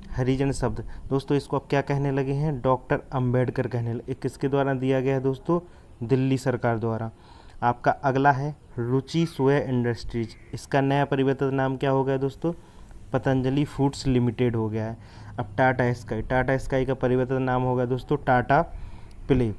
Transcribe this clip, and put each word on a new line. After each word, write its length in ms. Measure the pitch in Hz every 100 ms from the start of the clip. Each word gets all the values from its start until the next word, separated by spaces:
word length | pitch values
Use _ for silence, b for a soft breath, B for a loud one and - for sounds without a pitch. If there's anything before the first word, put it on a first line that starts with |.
| B
हरिजन 400 | - 127 131 139
शब्द। 320 | 131 123 107 107 B B
दोस्तों, 280 | 139 - 143
इसको 220 | - 139
अब 80 | -
क्या 100 | 139
कहने 280 | 135 139 143
लगे 200 | 139 135
हैं? 260 | 139 156 135
डॉक्टर 400 | 127 127 - 143 -
अंबेडकर 540 | 135 123 127 123 127 120
कहने 240 | 120 117
लगे। 120 | 117
ये 100 | - 131
किसके 320 | 131 - 139
द्वारा 260 | 139 135 131
दिया 240 | 131 131
गया 140 | 131
है 60 | 135
दोस्तों? 380 | 131 131 - 170 175 B B B
दिल्ली 340 | 117 135 135 135
सरकार 400 | 135 120 123 113
द्वारा। 320 | 113 110 113 - B B B B
आपका 280 | 247 262 147 -
अगला 300 | 139 131 143
है 220 | 131 147 147 - -
रुचि 460 | 120 135 131 160 165
सोया 320 | - 131 143
इंडस्ट्रीज, 720 | 135 127 120 113 - 120 113 - -
इसका 260 | 120 - 143
नया 220 | 139 139
परिवर्तित 480 | 143 135 135 135 139
नाम 240 | 135 135 131
क्या 140 | 139
हो 120 | 135
गया 120 | 135 135
दोस्तों? 340 | 135 - 165 170 B B B B -
पतंजलि 520 | 131 139 131 127 139 143
फूड्स 400 | - 139 - 139
लिमिटेड 500 | 127 120 110 123 117
हो 120 | 110
गया 160 | 110
है। 120 | 110 113 B B B B
अब 160 | - -
टाटा 340 | 131 127 123
स्काई, 300 | 120 - 110
टाटा 340 | 110 127 127 131
स्काई 260 | - 131
का 100 | 131 131
परिवर्तित 420 | 127 127 127 131
नाम 220 | 131 127
होगा 220 | 127 123 123
दोस्तों 300 | 127 - 143
टाटा 420 | - 127 117 143 170 - B B B B -
प्ले। 240 | 127 113